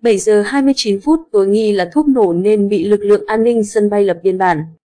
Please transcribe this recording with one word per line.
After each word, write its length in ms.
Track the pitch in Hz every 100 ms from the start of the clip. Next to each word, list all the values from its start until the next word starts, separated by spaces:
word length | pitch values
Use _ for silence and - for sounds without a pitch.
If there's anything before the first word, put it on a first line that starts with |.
Bảy 160 | 233 202
giờ 240 | 185 208
hai 200 | 202 277
mươi 120 | 269 262
chín 260 | 226 196
phút 180 | 196 320 320
tối 160 | 208 196
nghi 240 | 208 220
là 180 | 202 180
thuốc 140 | 285 302
nổ 260 | 262 202
nên 360 | 170 196 214 202
bị 140 | 208
lực 160 | 185 208
lượng 220 | 202 208 208
an 160 | 220
ninh 200 | 226 233
sân 260 | 208 - 208
bay 140 | 208
lập 140 | 202 170
biên 140 | 180 185
bản. 260 | 185 165 160 -